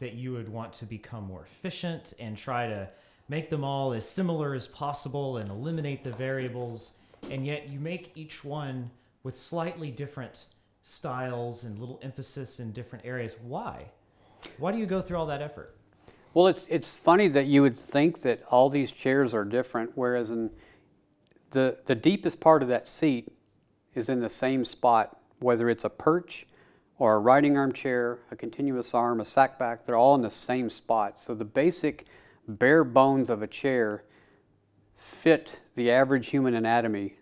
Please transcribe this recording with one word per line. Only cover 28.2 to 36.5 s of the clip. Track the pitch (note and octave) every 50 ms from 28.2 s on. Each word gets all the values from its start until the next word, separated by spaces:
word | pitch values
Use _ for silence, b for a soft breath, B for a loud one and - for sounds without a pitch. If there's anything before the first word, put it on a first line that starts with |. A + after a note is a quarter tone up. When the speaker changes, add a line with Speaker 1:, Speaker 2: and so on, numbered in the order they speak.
| - _
Speaker 2:
a | A#2
continuous | - - A#2 - - C#3 C#3 C3 B2 A#2 - -
arm, | A#2+ A#2+ A#2+ A#2+ A2
a | G#2
sack | - - C3+ C3+ B2+ - -
back, | C3 A#2 A#2 A#2 _
they're | - A#2+
all | A2+ B2 C3+ C#3+
in | C3+
the | A#2 G#2
same | - - - - B2 B2+ B2 A2
spot. | - - - - A2+ A2 G#2 G2+ - -
So | - - A#2+
the | G#2+ A2
basic | G#2 - C3+ D3 F3+ E3+ - - D3 D3 - - b b b b b b b b
bare | - G#2+ - B2 C3 D#3 E3 D3+
bones | B2+ A#2 C3+ C3+ C#3 C3+ C3+ B2+ A#2+
of | A#2 G#2
a | G#2+
chair | G#2 - - - C#3 C3 B2 A2+ G#2 G#2 G2+ - b b b b b b b b b b _ _ _ _ _ _ _ _
fit | _ - - - - - E3 D#3+ D#3 - - - - - _ _
the | - A#2 A#2+
average | A#2+ C3 C3+ C3 C#3 B2+ A2+ -
human | - C#3 C3 B2+